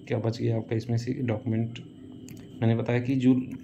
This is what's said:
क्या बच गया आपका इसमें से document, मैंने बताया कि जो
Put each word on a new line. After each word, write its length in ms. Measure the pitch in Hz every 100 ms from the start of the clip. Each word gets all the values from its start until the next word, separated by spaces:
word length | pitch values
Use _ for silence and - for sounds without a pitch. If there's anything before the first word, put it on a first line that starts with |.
| -
क्या 100 | 117
बच 200 | 113 113
गया 160 | 117 113
आपका 200 | - 113
इसमें 200 | 113 117
से 140 | 120
document, 640 | 131 123 107 123 110 117 - - - - - - - -
मैंने 200 | - 113 113
बताया 240 | 117 120
कि 140 | 120 135
जो 180 | 127 127 - -